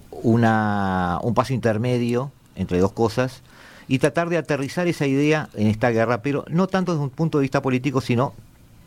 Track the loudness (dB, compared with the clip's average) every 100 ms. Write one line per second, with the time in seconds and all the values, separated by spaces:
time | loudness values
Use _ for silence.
0 | -10 -4 2 4 4 2 0 0 0 0
1 | 0 -2 0 -2 0 0 0 0 0 -2
2 | 0 -2 -4 -12 -20 -8 -2 2 2 2
3 | 0 0 -4 -6 -20 -20 -20 -20 -4 0
4 | 2 0 0 -2 -2 -4 -2 -2 -2 0
5 | 0 2 2 0 -2 0 0 2 2 2
6 | 2 0 -2 -4 -2 -2 0 0 0 -2
7 | -2 -2 0 0 2 0 0 0 0 -2
8 | 0 0 0 -4 -20 -20 -20 -20